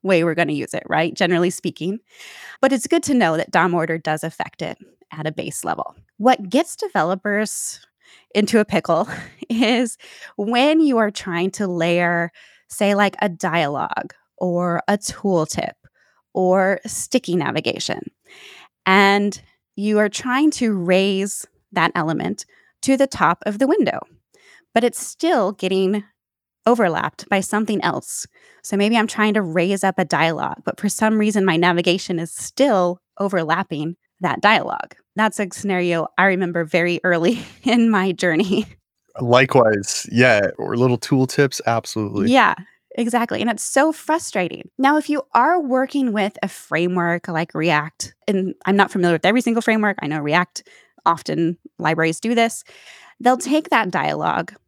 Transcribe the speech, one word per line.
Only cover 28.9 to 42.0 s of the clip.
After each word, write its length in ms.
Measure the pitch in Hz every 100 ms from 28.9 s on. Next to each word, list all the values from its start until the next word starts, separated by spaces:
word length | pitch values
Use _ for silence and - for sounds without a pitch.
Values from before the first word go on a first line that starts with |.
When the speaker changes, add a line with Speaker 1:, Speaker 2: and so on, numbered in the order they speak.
| 233
Speaker 1:
I'm 100 | 214
trying 260 | - 214 214
to 60 |
raise 420 | 180 165 175 196
up 140 | 190 185
a 80 | 180
dialogue, 560 | 151 165 156 - - -
but 140 | -
for 100 | 208
some 280 | - 220 220
reason 280 | 208 208 190
my 120 | 165
navigation 640 | 175 170 175 180 - 170
is 120 | 165
still 680 | - - - 277 208 180 180 _ -
overlapping 760 | 196 190 160 165 190 151 151 175 _ _
that 220 | 170 -
dialogue. 540 | 202 214 - - - - _ -
That's 240 | 220 -
a 80 | 196
scenario 560 | - 202 180 175 170 156 -
I 80 | 190
remember 400 | 185 180 170 165
very 340 | 175 175 170
early 360 | 185 175 170 233 -
<laughs> 100 | -
in 260 | 254 240 226
my 220 | 214 190
journey. 560 | 175 180 160 196 190 - - _ _ _ -
Speaker 2:
Likewise, 880 | 120 123 131 135 113 104 101 - -
yeah, 300 | 117 127 107 98 -
or 180 | - 120
little 200 | 127 120
tooltips, 600 | - 135 131 - 139 - -
absolutely. 640 | 117 - 110